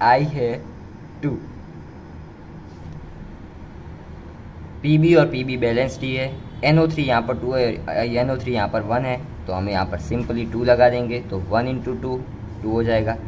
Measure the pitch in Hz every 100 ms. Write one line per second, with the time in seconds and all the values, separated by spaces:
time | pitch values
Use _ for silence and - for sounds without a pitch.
0 | 113 127 151 143 120 127 - - - -
1 | - - - - - - - - - -
2 | - - - - - - - - - -
3 | - - - - - - - - - -
4 | - - - - - - - - 147 156
5 | 160 165 143 131 131 127 117 117 131 -
6 | 131 131 131 - - - 131 160 160 156
7 | 135 117 117 123 123 131 120 90 80 80
8 | 120 117 127 131 120 117 101 110 104 120
9 | 131 127 - - - 92 101 95 95 -
10 | - 120 117 117 113 113 120 120 123 120
11 | 120 120 120 95 87 110 127 131 113 127
12 | 127 127 139 - - - 110 113 117 113
13 | 107 113